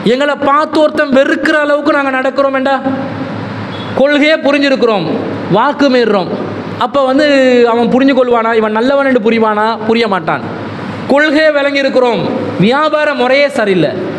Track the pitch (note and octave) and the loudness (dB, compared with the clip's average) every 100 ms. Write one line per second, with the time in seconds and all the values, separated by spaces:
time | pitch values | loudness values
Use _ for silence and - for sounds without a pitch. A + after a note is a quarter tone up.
0 | G3+ B3+ D4 C#4 C#4 C#4+ D4+ D#4 D4+ D4+ | 0 0 -2 -2 0 0 0 0 0 0
1 | D4 C4 C#4+ E4 - D#4 D4 D4 D4 C#4+ | 0 2 2 0 0 0 0 0 0 0
2 | C#4 C4 C4 C4+ C#4 C4+ C4+ C4+ C4+ C4+ | 0 -2 -2 0 0 0 0 -2 -2 -6
3 | - - - - - - - - - - | -6 -8 -8 -8 -10 -10 -10 -10 -6 0
4 | C#4 D4 D4+ D#4 C#4+ C#4+ C#4 B3+ A#3 G3+ | 2 4 2 2 0 0 0 2 0 0
5 | D#3+ - - - - F#3+ C4+ C#4+ C#4+ B3+ | -2 -4 -6 -8 -2 0 0 2 2 2
6 | A3+ G3+ E3 - - - - - B3 C#4 | 2 0 -2 -6 -8 -8 -10 -6 -2 0
7 | C4 C4 D4+ C#4 C4 B3 A#3 A#3 A3+ A#3+ | 2 2 2 4 4 4 4 2 2 2
8 | C4+ C4 B3 A#3 A3+ A#3 G#3+ A3 B3 C#4 | 4 2 2 2 2 0 0 0 2 2
9 | C4+ B3 G#3 A3+ A3 G#3 G#3+ G#3+ A3 A3+ | 2 2 2 2 0 0 -2 -2 0 0
10 | A3+ F#3+ D#3+ C#3+ A#2 - - - - - | 0 -2 -2 -4 -6 -10 -10 -10 -10 -10
11 | - C#4 D#4 C#4+ D#4 C#4+ C#4+ C#4 C4+ C4 | 0 2 2 2 2 2 -2 -2 0 2
12 | B3 G#3 C#3 - - - G3 C#4 D#4 D4+ | 2 0 -4 -4 -6 0 2 2 0 0
13 | D4 C4 B3 C4+ C#4+ C4+ G#3 F#3 D3 - | 0 0 2 2 2 0 0 0 0 -2
14 | - | -8